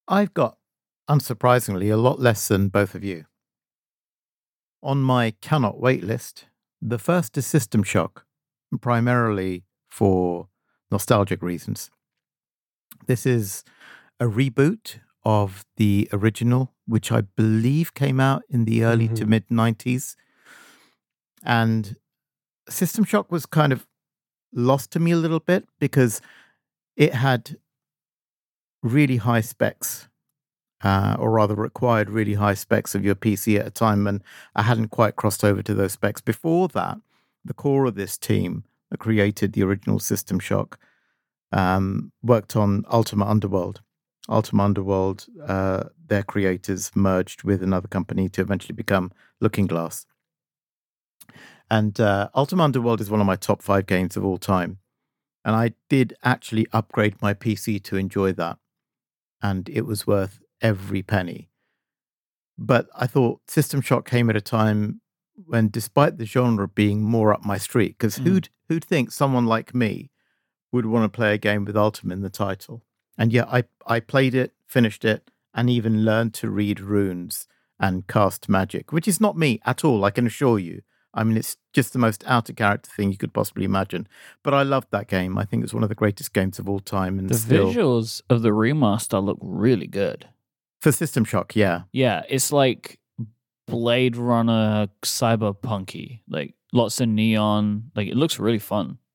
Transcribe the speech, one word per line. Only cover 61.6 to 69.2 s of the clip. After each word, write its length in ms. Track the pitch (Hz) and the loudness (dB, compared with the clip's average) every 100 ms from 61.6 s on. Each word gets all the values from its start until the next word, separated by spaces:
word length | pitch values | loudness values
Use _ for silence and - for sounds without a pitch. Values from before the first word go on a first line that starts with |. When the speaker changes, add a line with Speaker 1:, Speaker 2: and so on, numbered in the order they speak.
| _ _ _ _ _ _ _ _ _ - | _ _ _ _ _ _ _ _ _ -12
Speaker 1:
But 320 | 110 123 - - | 2 2 2 -4
I 120 | 123 | -2
thought 420 | 143 117 - - | 2 0 0 -4
System 300 | - 143 139 | -2 0 -2
Shock 300 | - 127 - | 0 -2 0
came 200 | 123 117 | 0 2
at 60 | 107 | 0
a 60 | |
time 580 | - 113 110 107 104 - _ _ _ - | -2 0 2 2 -2 -6 _ _ _ -20
when, 340 | 170 117 110 | -4 0 0
despite 480 | 110 - - 147 - | -2 -2 2 2 0
the 80 | 110 | -4
genre 420 | 127 123 110 98 | 0 0 0 -2
being 340 | - 104 104 | 0 2 2
more 320 | 107 117 107 | 0 2 2
up 120 | 104 104 | 2 -2
my 120 | 95 | -6
street, 400 | - 123 98 - | -2 0 0 0
'cause 200 | 110 - | -4 -2
Speaker 3:
Mm. 40 | |
Speaker 1:
who'd, 260 | 135 190 - _ _ | 0 0 -2 _ _
who'd 160 | 165 | -6
think 280 | - 165 120 | -2 -2 -2
someone 320 | - | -2